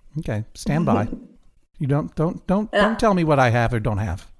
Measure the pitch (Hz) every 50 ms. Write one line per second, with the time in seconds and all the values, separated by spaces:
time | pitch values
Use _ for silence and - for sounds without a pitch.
0 | _ - - 156 - 143 113 104 104 - - - - 202 143 - - - - 101
1 | 117 - - - - - - - _ - _ _ _ _ _ - 156 127 143 151
2 | - - - - 156 180 - - - - 180 208 214 - - 202 202 220 226 -
3 | 233 214 185 180 160 156 147 131 127 117 117 120 117 117 123 110 107 117 107 104
4 | 110 92 98 - - - -